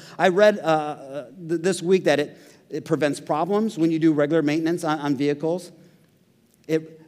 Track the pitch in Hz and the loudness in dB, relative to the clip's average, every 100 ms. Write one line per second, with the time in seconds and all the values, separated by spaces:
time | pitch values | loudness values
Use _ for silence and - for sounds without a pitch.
0 | - - 185 180 208 202 156 156 151 127 | -12 0 2 6 6 4 2 0 -2 -8
1 | 135 143 117 180 160 165 180 175 165 190 | -12 -12 -12 -14 -6 -2 -2 -2 2 2
2 | 160 143 147 - - - - 147 156 151 | 4 2 0 -8 -20 -20 -12 -12 -4 0
3 | 147 131 - 151 175 208 220 156 165 160 | 0 -2 -4 -2 0 0 -2 0 0 2
4 | 160 151 143 165 147 156 160 175 165 151 | 2 2 2 2 2 0 -2 -2 -2 -2
5 | 147 131 143 143 160 175 - - - _ | -2 0 0 -2 -2 -4 -8 -20 -20 _
6 | _ _ _ _ _ _ - 160 160 - | _ _ _ _ _ _ -4 -4 -4 -14